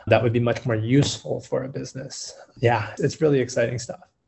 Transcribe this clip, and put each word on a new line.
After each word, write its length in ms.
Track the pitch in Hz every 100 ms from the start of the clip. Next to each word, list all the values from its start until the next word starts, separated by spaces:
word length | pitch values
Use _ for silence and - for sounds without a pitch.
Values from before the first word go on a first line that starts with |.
| -
that 120 | 110
would 100 | 120
be 80 | 120
much 260 | 117 113 127
more 80 |
useful 680 | 110 110 139 - - - -
for 220 | - -
a 40 | 131
business. 680 | - - - - - - - - -
Yeah, 320 | 120 113 104 -
it's 220 | 143 -
really 180 | 156 139
exciting 380 | 123 131 117 123
stuff. 220 | - - - _